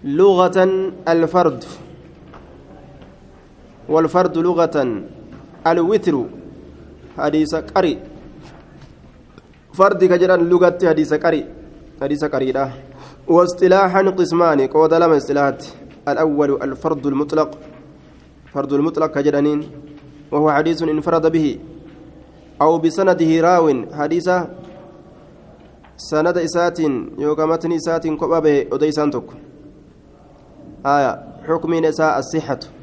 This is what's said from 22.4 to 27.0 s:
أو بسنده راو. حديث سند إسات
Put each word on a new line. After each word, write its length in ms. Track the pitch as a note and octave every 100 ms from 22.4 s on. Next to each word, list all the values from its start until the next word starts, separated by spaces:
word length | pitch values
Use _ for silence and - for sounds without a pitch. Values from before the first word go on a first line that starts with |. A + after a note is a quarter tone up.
| - -
أو 160 | D3+ E3
بسنده 640 | D#3+ E3 F#3+ E3 D#3+ D#3+
راو. 240 | E3 F3+ D#3+ B2+ -
حديث 360 | D3+ D3+ E3+ F3+ F3+ E3+ - - - - - - - - - - - - - - -
سند 400 | - D3+ E3+ F3
إسات 420 | E3 E3+ F3 E3+ D#3 B2+